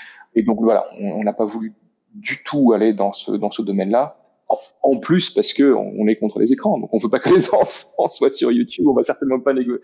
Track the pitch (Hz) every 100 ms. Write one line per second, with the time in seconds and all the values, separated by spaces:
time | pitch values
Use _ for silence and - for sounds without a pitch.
0 | - - _ 117 107 107 113 107 - -
1 | 101 87 104 104 107 113 113 - _ _
2 | _ 104 - - - 147 127 107 110 104
3 | 98 - - 104 104 - 104 101 98 117
4 | 147 - _ _ - - - _ 139 131
5 | - 175 - - 104 - 139 110 101 101
6 | 107 110 107 107 110 135 214 147 - -
7 | 113 127 - 339 - - - - - -
8 | - - 135 - 123 120 117 - 147 123
9 | 117 - 139 131 139 135 123 120